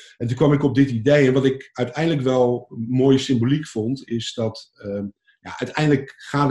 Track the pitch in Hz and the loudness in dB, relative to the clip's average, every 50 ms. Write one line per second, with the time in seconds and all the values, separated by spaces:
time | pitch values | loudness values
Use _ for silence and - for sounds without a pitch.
0 | - - - - 120 117 120 - 160 143 147 139 147 139 110 131 139 139 120 113 | -20 -20 -12 -6 -4 -4 0 2 2 2 4 2 2 2 2 2 2 2 0 -2
1 | 107 139 147 147 139 131 127 135 131 135 131 131 - - - - 123 117 - 147 | 2 2 4 4 4 4 4 2 2 0 0 -2 -8 -12 -8 -6 -6 -6 -4 -2
2 | 160 165 165 139 127 131 131 127 123 120 123 120 - - - 110 113 113 127 131 | -2 -2 0 0 0 0 2 2 2 2 0 -2 -6 -10 -12 -10 -6 -2 0 2
3 | 131 139 135 131 135 - 131 117 113 127 147 151 156 - - 113 107 117 139 135 | 4 4 4 4 2 0 0 2 2 2 0 0 -2 -6 -6 -6 -4 -4 -4 -6
4 | - - 117 117 113 - - 120 113 110 110 - - _ _ - - 101 98 101 | -8 -8 -6 -6 -6 -6 -6 -4 -4 -4 -6 -8 -16 _ _ -16 -12 -8 -8 -8
5 | 101 101 - _ _ _ _ _ - 90 - - 127 127 - 151 151 147 147 - | -8 -8 -12 _ _ _ _ _ -18 -16 -12 -10 -8 -6 -2 0 2 2 2 2
6 | - - - - - - - 143 143 135 | 0 -4 -16 -20 -12 -6 -2 0 0 0